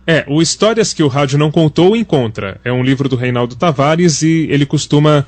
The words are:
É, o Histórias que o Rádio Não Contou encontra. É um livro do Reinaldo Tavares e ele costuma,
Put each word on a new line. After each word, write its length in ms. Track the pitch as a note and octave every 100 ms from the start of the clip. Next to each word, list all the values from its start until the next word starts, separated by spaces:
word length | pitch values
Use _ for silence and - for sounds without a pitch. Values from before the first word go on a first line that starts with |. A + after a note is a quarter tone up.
É, 200 | - D#3 -
o 160 | C#3+
Histórias 500 | E3 - G#3 A3+ G#3
que 100 | -
o 40 | D3+
Rádio 320 | C3+ C#3+ C#3+
Não 120 | D3+
Contou 440 | D3 D#3 D3 F3
encontra. 640 | A3+ G#3+ D3+ A#2 G#2+ G2+ G2
É 80 | B2
um 100 | B2
livro 260 | B2+ C3 C3+
do 60 |
Reinaldo 400 | B2 B2 B2 A#2+
Tavares 680 | A#2+ F3 C#3 C#3 D#3+ F3 C#3+
e 260 | D#3 D#3+ D#3
ele 160 | C#3+ C#3+
costuma, 580 | D3+ - D3+ D3+ D3+